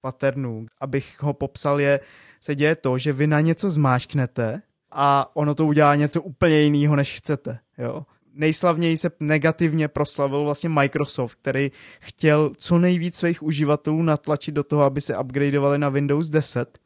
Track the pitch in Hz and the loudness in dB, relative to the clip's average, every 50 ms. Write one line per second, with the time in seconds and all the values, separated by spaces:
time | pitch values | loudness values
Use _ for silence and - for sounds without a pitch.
0 | - 131 127 _ - 135 127 139 135 123 113 110 113 110 _ _ 135 135 131 139 | -10 -10 -8 _ -4 -4 -2 -2 -8 -8 -8 -10 -12 -16 _ _ -10 -6 -6 -6
1 | 131 - - _ 143 147 139 - 143 135 _ - - 147 143 143 143 139 143 139 | -6 -6 -14 _ -4 -4 -4 -4 -6 -8 _ -6 -2 -2 0 2 2 2 0 0
2 | - - - - - - - _ - - 147 139 147 151 160 156 - 135 127 127 | -2 -10 -20 -20 -20 -20 -20 _ -8 -6 -2 0 2 0 0 0 0 -2 -2 0
3 | 123 151 139 131 151 151 151 147 156 165 165 - - 202 165 151 147 131 127 127 | 0 -2 -2 0 0 2 2 2 2 2 0 0 -2 -2 0 2 2 2 2 0
4 | - - - 143 127 120 _ - 117 110 113 208 - _ _ _ _ _ - - | -2 -2 -2 -2 -2 -2 _ -4 -4 -4 -4 -8 -12 _ _ _ _ _ -4 0
5 | 139 143 139 139 131 - _ 151 151 147 147 143 160 156 147 151 151 143 143 147 | 2 4 4 2 0 -2 _ -2 -2 -2 0 0 0 2 4 4 4 4 4 4
6 | 147 143 - 170 - 190 139 _ 185 170 156 151 151 147 147 143 143 147 151 143 | 2 0 0 -4 -6 -6 -4 _ 2 4 4 6 4 4 4 2 2 2 2 2
7 | 143 - - - _ - 151 139 _ - 127 117 _ _ _ - 123 120 120 - | 0 -2 -6 -12 _ -6 -6 -4 _ -10 -12 -12 _ _ _ -10 -8 -8 -8 -10
8 | 156 _ _ _ _ _ _ 139 151 156 156 - - 180 165 156 170 165 165 156 | -14 _ _ _ _ _ _ -2 0 0 0 2 2 0 2 2 0 0 0 0
9 | - 175 - _ 151 147 156 156 143 160 156 - 175 165 151 160 156 147 _ 151 | -2 -6 -4 _ -2 0 0 2 2 0 0 2 0 0 0 0 -2 -2 _ -2
10 | 147 - - - 139 139 135 143 147 147 147 - - 170 160 147 139 139 - 151 | -4 -2 -2 -2 -2 -2 0 -2 -2 -2 -4 -4 -4 -2 0 2 0 0 0 -4
11 | 147 - - - 127 117 - _ _ 135 131 131 143 139 - - - - - _ | -4 -4 -4 -6 -6 -6 -8 _ _ -4 -2 -2 -2 -2 -4 -10 -20 -20 -20 _
12 | - - - - - 156 151 151 156 147 - - - - 175 170 175 180 180 175 | -20 -20 -10 0 2 2 4 4 2 0 -2 -6 -2 2 2 4 4 4 2 0
13 | 160 180 175 - - 170 170 - 151 156 160 143 151 143 151 143 _ 151 156 160 | -2 -4 -6 -2 -2 -2 -2 -2 -4 -4 -2 0 2 0 0 0 _ -2 -2 0
14 | 170 165 151 143 _ - 151 139 - - 147 147 143 _ 151 147 143 139 131 147 | 2 0 0 0 _ -4 -4 -4 -4 -6 -4 -4 -4 _ 2 2 2 2 2 -2
15 | 143 - - 95 135 127 127 139 143 143 139 143 139 143 143 143 147 143 135 143 | -4 -4 -4 -4 -4 -4 -2 -2 -2 0 0 0 2 2 0 0 0 0 0 0
16 | 143 143 143 147 165 156 147 156 147 - - 123 120 - _ - _ | 0 0 0 -2 -2 0 -2 -2 -2 -2 -4 -6 -6 -6 _ -20 _